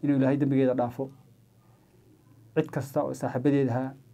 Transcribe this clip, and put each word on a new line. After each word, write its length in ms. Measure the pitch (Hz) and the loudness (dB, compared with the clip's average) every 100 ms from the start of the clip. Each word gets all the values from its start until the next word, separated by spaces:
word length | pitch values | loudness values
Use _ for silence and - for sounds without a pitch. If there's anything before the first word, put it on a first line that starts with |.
Inuu 140 | 147 139 | 2 2
Ilaahay 200 | 131 139 | 4 2
dembigeeda 360 | 139 135 131 | 2 2 2
dhaafo. 360 | 127 120 - 135 - - - _ _ _ _ _ _ - _ _ - - - | 2 -2 -4 -10 -10 -20 -20 _ _ _ _ _ _ -20 _ _ -20 -4 -2
Cid 140 | 156 | -2
kasta 320 | - - 151 | -4 -4 -4
oo 80 | 143 | -4
saaxiibadeed 540 | 131 127 131 135 143 135 | -4 -6 -2 2 2 2
ahaa, 240 | 117 131 135 - | -2 -4 -10 -20